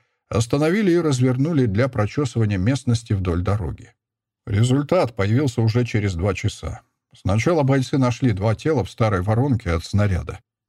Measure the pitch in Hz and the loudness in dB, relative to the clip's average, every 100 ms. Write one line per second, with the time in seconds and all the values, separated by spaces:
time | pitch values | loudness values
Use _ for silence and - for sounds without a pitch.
0 | _ _ - - 117 143 156 202 202 170 | _ _ -6 -2 0 0 0 2 2 2
1 | 160 127 127 127 147 156 123 98 131 - | 2 0 0 0 0 0 0 0 0 0
2 | 104 - 143 117 107 98 101 139 - 113 | -2 -2 -4 0 0 2 0 0 0 -2
3 | - 101 92 85 92 104 78 - - _ | 0 -2 -2 -2 0 -2 -4 -10 -16 _
4 | _ _ _ _ - 101 120 135 143 185 | _ _ _ _ -4 0 2 2 2 0
5 | 135 - 98 117 147 - 113 123 120 107 | 0 0 0 2 0 0 0 0 0 -2
6 | 101 85 101 92 107 - - - - _ | -2 -2 -2 -2 -4 -6 -10 -12 -16 _
7 | _ _ - 107 160 170 135 135 127 147 | _ _ -2 0 2 2 2 2 0 0
8 | 123 120 131 95 107 101 151 147 90 - | 0 2 0 0 0 -2 0 -2 -2 -2
9 | 110 92 92 113 143 120 87 82 - 101 | 0 0 0 0 2 0 0 -2 -2 0
10 | 104 90 76 - _ _ | 0 0 -4 -12 _ _